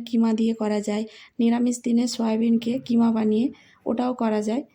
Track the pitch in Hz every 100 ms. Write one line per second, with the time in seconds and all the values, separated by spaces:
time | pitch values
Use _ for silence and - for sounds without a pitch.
0 | 233 233 226 220 226 226 214 208 208 208
1 | 220 - - - 233 233 240 240 247 233
2 | 240 240 226 220 233 226 233 254 262 233
3 | 233 220 214 214 262 - - _ - 233
4 | 247 247 226 214 208 233 -